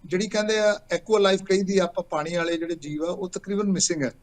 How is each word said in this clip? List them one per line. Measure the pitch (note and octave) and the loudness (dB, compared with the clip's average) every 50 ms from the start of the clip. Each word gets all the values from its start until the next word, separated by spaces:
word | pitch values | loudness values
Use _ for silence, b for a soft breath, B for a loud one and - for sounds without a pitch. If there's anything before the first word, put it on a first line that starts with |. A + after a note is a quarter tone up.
| - | -8
ਜਿਹੜੀ | C#3 E3+ F#3 G#3+ | -4 -2 -2 -2
ਕਹਿੰਦੇ | G3 - G#3 G#3+ G#3+ A3 G#3+ | -2 -2 -2 0 0 2 2
ਆ | G#3+ G#3 G#3 G#3 - _ | 4 2 2 0 -4 _
ਐਕੁਆ | F3 E3+ - - A3 G#3 | -4 -4 0 2 2 4
ਲਾਈਫ | G3+ F#3+ F#3+ F#3+ F#3+ | 6 4 4 2 2
ਕਹੀਦੀ | - F#3+ G3 G3 F#3 G3 | 2 2 2 2 2 2
ਆ | F#3+ F3 | 2 2
ਆਪਾਂ, | F3 - F#3+ F3 | 2 -2 -6 -6
ਪਾਣੀ | _ F3+ D3+ D3+ E3 F3 | _ -4 -4 -4 -2 -2
ਵਾਲੇ | F3 E3 E3+ E3+ | 0 0 0 0
ਜਿਹੜੇ | E3 E3+ E3 F3 | -2 -2 -4 -6
ਜੀਵ | E3 C#3 D3 D3+ D3+ D#3+ | -6 -6 -8 -4 -4 -4
ਆ, | F3 | -4
ਉਹ | F3+ F#3 G3 F3+ | -4 -4 -6 -8
ਤਕਰੀਬਨ | - G3 - F#3+ G3+ G3 G#3 | -8 -10 -6 -4 -2 0 0
ਮਿਸਿੰਗ | G3+ F#3+ E3+ - - F3 D#3 C3+ | 0 2 0 0 0 0 -2 -2
ਹੈ। | A#2+ - _ | -4 -6 _